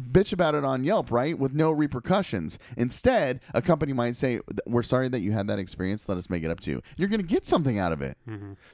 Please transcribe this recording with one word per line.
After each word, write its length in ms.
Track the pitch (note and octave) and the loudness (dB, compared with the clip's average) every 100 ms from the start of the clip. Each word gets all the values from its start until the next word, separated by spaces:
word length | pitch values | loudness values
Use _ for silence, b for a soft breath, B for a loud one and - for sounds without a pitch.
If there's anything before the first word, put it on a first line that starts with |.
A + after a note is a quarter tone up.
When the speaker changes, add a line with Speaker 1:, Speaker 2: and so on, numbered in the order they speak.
| B2+ | 2
Speaker 1:
bitch 200 | E3 G#3 | 4 4
about 240 | F#3 E3 D3+ | 2 2 2
it 80 | |
on 180 | C#3 C3 | 0 0
Yelp, 300 | C3+ G#3 B2 | 0 0 2
right? 260 | A#2+ C#3 E3+ | 0 0 0
With 140 | C3+ | -2
no 160 | C#3+ D#3+ | 2 2
repercussions. 880 | D3+ D3 B2+ - F#3+ F#3+ G#2 D#2 - B - | 4 0 0 0 0 2 -2 -4 -8 B -2
Instead, 640 | A#2+ - B3+ A#3+ C#3+ B2+ B | -2 2 4 4 2 -2 B
a 80 | - | 0
company 300 | A#2+ D#3 D3 | 2 2 2
might 240 | C3 A#2+ A#2+ | 0 -2 0
say, 240 | C3 A#2+ - G#2+ - | 0 -2 -4 -8 -2
"We're 160 | A#2+ | -2
sorry 260 | A#2+ B2+ C3 | 0 0 0
that 100 | B2 | -2
you 100 | F#2+ | 0
had 160 | G#2+ G2+ | 0 0
that 140 | G#2 | -2
experience. 480 | F#2 - F#2 G#2 - | -4 -6 -4 -4 -4
Let 100 | F#2 | -6
us 100 | F2+ | -4
make 140 | F2+ | -4
it 80 | D#2+ | -2
up 80 | E2 | -4
to 100 | - | -4
you." 100 | C2 B - | -6 B -4
You're 100 | G3 | -2
gonna 140 | G#3+ | -2
get 240 | E3+ D4 - | 0 -2 2
something 320 | F#4 C3+ G#2 | 2 2 0
out 140 | F2+ | 0
of 100 | D#2 | -2
it. 160 | C2+ - - | -4 -8 -12
Speaker 2:
Mm-hmm. 260 | G#2+ G2+ G2 b | -12 -12 -16 b